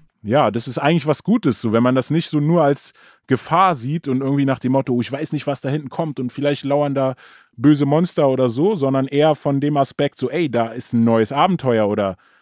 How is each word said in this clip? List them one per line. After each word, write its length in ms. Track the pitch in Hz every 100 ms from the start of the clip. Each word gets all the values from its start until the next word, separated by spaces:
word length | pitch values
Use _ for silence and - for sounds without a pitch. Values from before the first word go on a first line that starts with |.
| _ _
Ja, 300 | 104 131 120
das 160 | 113 113
ist 100 | 120
eigentlich 300 | 143 170 151
was 160 | 147
Gutes, 380 | - 233 147 110
so, 100 | 117
wenn 120 | 113
man 120 | 123 131
das 140 | -
nicht 200 | 156 -
so 100 | 151
nur 220 | 147 170
als 300 | 143 143 - - - _ -
Gefahr 460 | 127 - 165 190 151
sieht 320 | 120 165 143
und 100 | 127
irgendwie 220 | 135 143 135
nach 140 | 127
dem 140 | 123
Motto, 200 | 135 135
"Oh, 80 | 123
ich 100 | 113
weiß 200 | 135 156
nicht, 160 | 147 -
was 140 | 139
da 80 | 139
hinten 200 | 147 139
kommt 300 | - 165 139
und 120 | 127
vielleicht 320 | - 143 143 139
lauern 280 | 143 143
da 220 | 139 135 - - - _ -
böse 300 | 131 147 143
Monster" 420 | 151 180 - 143
oder 220 | 131 127
so, 260 | 117 180 208
sondern 320 | 135 135 135
eher 260 | 139 151 147
von 260 | 147 139
dem 160 | 147 147
Aspekt 400 | 135 - 143 -
so, 100 | 123
"Ey, 220 | 147 160
da 160 | 117 113
ist 260 | 117 -
ein 120 | 120 117
neues 260 | 113 110
Abenteuer" 560 | 139 180 180 135 117 104
oder, 300 | 104 98 92 _ _